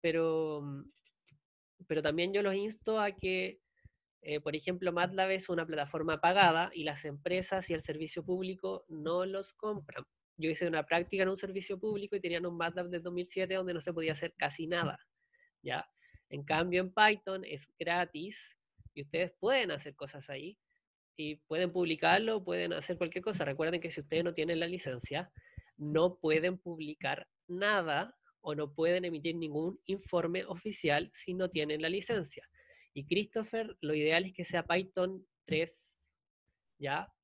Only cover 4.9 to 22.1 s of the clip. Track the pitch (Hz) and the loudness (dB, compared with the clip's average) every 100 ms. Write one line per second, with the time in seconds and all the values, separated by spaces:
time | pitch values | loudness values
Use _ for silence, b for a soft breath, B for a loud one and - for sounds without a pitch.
4.9 | 170 180 190 190 190 185 170 165 156 143 | 2 2 2 2 2 0 -2 0 -2 -2
5.9 | 160 160 156 170 190 185 165 180 165 151 | -2 0 4 4 8 8 8 2 -2 -4
6.9 | 143 151 143 170 180 185 190 185 165 - | -4 -8 -6 0 0 0 -4 -2 -4 -2
7.9 | 151 156 - 160 185 185 185 190 190 - | -6 -6 -6 -2 -2 -2 -4 -4 -6 -8
8.9 | 160 156 175 185 190 196 _ 214 208 147 | -6 0 0 0 -4 -6 _ -6 -4 -8
9.9 | - - _ _ - 160 160 175 160 151 | -12 -14 _ _ -4 -2 0 0 0 2
10.9 | 170 180 196 190 190 190 190 185 190 214 | 0 2 2 2 0 -4 -6 -6 -4 -4
11.9 | 208 202 202 180 170 175 170 170 175 175 | -4 -4 -4 -2 -2 -2 0 -2 -2 -4
12.9 | 175 175 175 180 190 180 190 185 170 156 | -4 -4 -4 -4 -2 0 0 -2 -2 -2
13.9 | 165 160 151 170 _ 143 143 160 175 160 | -2 0 -2 -4 _ -2 -2 0 2 2
14.9 | - _ _ b b b _ - 127 - | -2 _ _ b b b _ -4 -4 -4
15.9 | b b b b 143 143 156 175 180 185 | b b b b -10 0 0 2 2 2
16.9 | 185 214 214 - 190 190 151 - _ - | 6 6 6 -2 -6 -6 -12 -12 _ -2
17.9 | 175 175 151 180 214 - _ _ _ - | 0 0 -4 -8 -10 -20 _ _ _ -20
18.9 | - 143 160 175 - 202 262 208 147 147 | -14 -6 -2 -2 0 2 2 0 -4 -8
19.9 | 139 139 143 131 139 156 214 _ _ _ | -12 -12 -12 -12 -10 -10 -14 _ _ _
20.9 | _ _ - 151 151 _ 156 180 175 170 | _ _ -8 -8 -8 _ 0 0 2 2
21.9 | 160 165 | 4 6